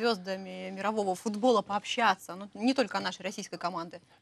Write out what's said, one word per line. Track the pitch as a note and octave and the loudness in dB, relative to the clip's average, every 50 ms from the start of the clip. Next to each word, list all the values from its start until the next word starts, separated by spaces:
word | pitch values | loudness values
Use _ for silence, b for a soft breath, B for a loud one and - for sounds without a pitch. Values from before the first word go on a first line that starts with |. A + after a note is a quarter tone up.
| A3 | 0
звёздами | A#3+ A3+ F#3 F3+ F#3+ F#3+ F#3+ F#3+ F#3 F#3 F#3 F#3 F#3 | 0 0 0 -2 -6 -6 -6 -6 -10 -10 -10 -8 -8
мирового | F#3+ F#3+ G3 G#3 A3 A3 G3+ F#3+ F#3 | -8 -2 -2 0 0 2 0 0 0
футбола | - - A3+ G#3 G#3 G#3+ C4 A#3 G3+ F#3+ | 0 -2 -4 -2 4 4 6 6 6 4
пообщаться? | - G3+ G#3 - - - B3 A#3 G#3+ G3 - - - E3+ | 2 -2 -4 -2 -2 0 2 4 4 4 2 -2 -14 -12
Ну, | F#3+ G3+ G3+ - | -12 -12 -12 -8
не | G3 A3 B3+ C4 | 0 2 2 4
только | C4+ A#3+ F#3+ - G3 | 4 2 2 2 -2
нашей | G3 F#3 F#3 - F3+ | -2 -2 -4 -4 -6
российской | F#3+ G3 - F#3+ - - F3 | -6 -6 -6 -8 -8 -8 -4
команды. | - F3 F#3 E3 E3+ F3 - E3+ _ b b b | -4 -2 -2 -2 -6 -8 -10 -16 _ b b b